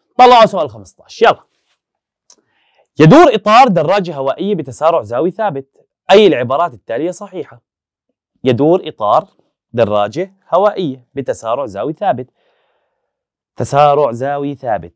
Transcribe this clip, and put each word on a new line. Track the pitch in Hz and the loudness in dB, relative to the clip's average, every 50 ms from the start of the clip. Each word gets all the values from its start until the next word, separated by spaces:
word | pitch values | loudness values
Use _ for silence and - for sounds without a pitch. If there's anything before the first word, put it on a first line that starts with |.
| _ _ _ - | _ _ _ 4
طلعوا | 254 240 247 233 220 | 4 6 6 6 4
سؤال | 170 202 180 156 120 | 4 2 -2 -6 -6
خمسطاش. | 104 110 95 - _ _ _ _ - - 226 | -8 -14 -20 -20 _ _ _ _ -6 0 0
يلا. | 214 156 - _ _ _ _ _ _ _ _ _ _ _ _ _ _ _ _ _ _ _ _ _ _ _ _ _ _ _ _ _ _ _ - | 0 0 -2 _ _ _ _ _ _ _ _ _ _ _ _ _ _ _ _ _ _ _ _ _ _ _ _ _ _ _ _ _ _ _ 4
يدور | 151 156 254 320 349 294 220 | 6 8 8 8 6 6 4
إطار | 214 - 208 220 240 269 240 | 0 0 2 4 4 4 4
دراجة | 175 165 147 160 196 208 180 175 151 | 2 0 0 0 -2 -2 -2 -4 -8
هوائية | 139 135 135 127 - 185 202 208 | -6 -4 -4 -4 -4 -6 -6 -6
بتسارع | 160 139 135 120 - 151 165 165 147 113 | -6 -6 -10 -8 -4 -2 0 0 -2 -2
زاوي | 104 117 127 160 185 | -4 -4 -4 -4 -4
ثابت. | 185 - 220 196 139 139 135 _ _ _ _ _ _ _ _ - | -4 -6 -6 -6 -6 -8 -12 _ _ _ _ _ _ _ _ 2
أي | 190 214 214 | 4 4 6
العبارات | 185 143 120 127 117 135 151 175 160 123 | 4 2 0 -2 -2 -2 -2 -4 -4 -6
التالية | 98 _ - 113 127 156 180 | -12 _ -10 -8 -6 -6 -8
صحيحة؟ | 175 - 208 196 190 175 135 - 120 117 _ _ _ _ _ _ _ _ _ _ _ _ _ _ _ _ - | -8 -10 -14 -16 -14 -14 -14 -16 -18 -20 _ _ _ _ _ _ _ _ _ _ _ _ _ _ _ _ -2
يدور | 131 123 110 143 156 175 - - 151 | -2 0 2 2 2 2 0 -2 -6
إطار | - - 107 104 117 151 185 - _ _ _ _ _ _ _ _ - | -10 -6 -2 0 0 0 -2 -4 _ _ _ _ _ _ _ _ -4
دراجة | 117 113 101 104 104 104 107 107 156 185 190 _ _ _ _ 165 | -2 -2 0 0 -2 -2 -4 -4 -8 -10 -10 _ _ _ _ -2
هوائية | 180 202 208 - - 185 143 131 131 _ _ - | 0 0 0 -2 -4 -6 -8 -8 -10 _ _ -12
بتسارع | - 131 - 113 - 113 113 120 135 139 | -10 -8 -8 -10 -8 -6 -6 -6 -6 -6
زاوي | 110 95 98 113 147 156 | -8 -8 -8 -8 -8 -8
ثابت. | - 208 190 143 117 127 - _ _ _ _ _ _ _ _ _ _ _ _ _ _ _ _ _ _ _ _ _ _ _ _ _ | -6 -4 -4 -4 -4 -8 -14 _ _ _ _ _ _ _ _ _ _ _ _ _ _ _ _ _ _ _ _ _ _ _ _ _
تسارع | - 117 - 143 139 147 147 143 147 147 120 120 | -10 -8 -2 0 2 2 2 2 2 0 -2 -4
زاوي | 117 131 139 143 143 143 143 143 | -6 -8 -8 -6 -8 -8 -8 -10
ثابت، | - 135 120 104 90 80 85 - | -10 -6 -6 -6 -6 -6 -12 -20